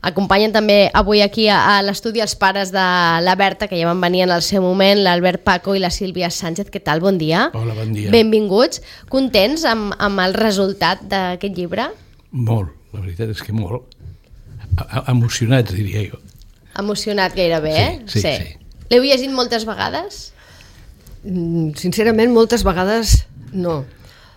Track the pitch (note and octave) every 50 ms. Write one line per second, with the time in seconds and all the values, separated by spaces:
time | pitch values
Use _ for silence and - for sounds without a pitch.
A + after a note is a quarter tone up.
0 | - F3+ E3+ G3 G3+ F3 F#3+ G3 G#3+ A3+ G#3 A3 G#3+ G#3 G3+ G3+ G3 - - G3+
1 | G#3 F#3+ G#3 G#3 G3+ G3+ G#3 A3+ A3 G#3 G3+ F3 - - G3+ G3+ G3 G3+ G3+ -
2 | - A#3 G#3+ A#3 G#3+ G3+ - - G3+ F#3+ F#3+ G3+ G3 F#3 F#3 F#3+ F#3 F3+ F3+ F3+
3 | F3 E3 E3 E3 F3 F3+ F#3 F#3 G3 G3 F#3+ - G#3+ G3+ F#3+ E3+ E3 E3+ F3 F#3
4 | F3+ F3 F3+ F#3 F#3 F3+ F3 E3+ E3 - G3 G3 F#3 F3+ F#3 G3 F#3+ G3 G3+ G#3
5 | G3 F3+ F3 F3 F3 F#3 F3 F3+ - - F#3 F3+ - F#3+ G3 G3 F#3 F3 - -
6 | G#3 F#3+ F3+ F#3 F3+ E3+ E3+ - - E3+ E3 F#3 G3+ - - G3+ - - D3+ E3
7 | E3+ G3 G3 F3+ D#3 D#3 D#3+ F#3 A#3+ - - A2+ A#2 A#2 A2 G#2+ A2 A2 A2 G#2
8 | G#2 - G#3 A#3 A3 A3 G#3+ G#3+ G#3+ G3+ F#3 G#3 B3+ E4+ - - - - - -
9 | - - - C4 C4+ B3 G3+ G#3 F#3+ A#3 D4 D#4+ D#4+ C4+ A3+ A3 G#3+ G3+ - -
10 | A3+ G3+ G3 G3 F3+ F#3 F#3+ - A3 A3 G3+ G3 G3 F#3+ G3 G3 - - - -
11 | - F#3+ G3+ G3 F#3 F3+ F3+ F3 - G3+ F#3+ E3+ F3+ E3+ F3 G3 B3 D#4 A4 -
12 | - - - - _ _ - B2+ A#2+ A2+ A#2 A2 F#2+ D#2+ - - _ _ - G2+
13 | F#2 F#2 F2 E2+ A2+ A2 G#2+ - - - G#2 A2 G#2+ E2 A#2 B2 - - - _
14 | - - - - _ _ - - - - - - - - - - - - - B2+
15 | C3+ - B2 B2 A#2+ A#2 - - A#2+ A2 C3 C3 A#2 - F#2 F#2 G#2+ F#2+ F#2+ G#2
16 | G2+ - - - - - - - - - - _ _ - - - G3 G#3 G#3 G3+
17 | - G#3+ G#3 G3+ F#3+ F#3 - F#3+ F3+ E3+ E3 D#3+ D3+ D#3 D#3 E3 G3 - - -
18 | A#3 G#3 - A2 - E3+ C3+ G2+ E2+ - - - - - - - - - A#3+ B3
19 | B3+ C#4 C#4 B3+ B3+ C#4 C4+ C4 B3 A#3 A#3 A3+ A3 A3 G3+ - - - - D#4
20 | F4 G4+ - - - - - - - - - - - - - - - - - -
21 | - - - - - G#3 F3+ F3+ E3+ E3 E3 E3+ D#3+ D#3 D3+ - - F#3 - G#3+
22 | G#3+ A#3 A3+ A3 A3+ B3 A#3+ A3+ A3+ A3+ A#3 A#3 F#3+ G3 F3 F3 F#3 G3 G#3+ A3+
23 | A3+ - - - - - - - - - - F#3+ F3 F3 D#3+ D3 C3 - - -
24 | - - - - - - -